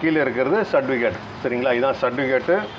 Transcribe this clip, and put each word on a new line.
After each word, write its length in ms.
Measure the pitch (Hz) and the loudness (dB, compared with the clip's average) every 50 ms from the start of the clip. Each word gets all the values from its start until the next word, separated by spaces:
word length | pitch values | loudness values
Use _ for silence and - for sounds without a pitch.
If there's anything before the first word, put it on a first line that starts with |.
கீழே 200 | 160 160 156 156 | -2 0 2 2
இருக்கிறது 460 | 143 131 113 123 135 139 180 220 202 - - | 2 0 2 0 0 2 2 0 0 2 2
சர்டிஃபிகேட். 440 | 143 131 127 135 120 117 110 95 - - - - - - | 0 2 2 -2 0 0 0 -2 -2 -10 -12 -12 -6 -4
சரிங்களா? 280 | 127 120 123 127 131 123 | -4 -2 0 0 0 2
இதான் 220 | 120 131 135 123 - 135 | 2 2 0 0 0 -2
சர்டிஃபிகேட்டு, 560 | 123 120 135 135 131 135 127 - - 175 196 - - - | -2 0 0 -2 0 0 0 2 2 2 0 0 -4 -10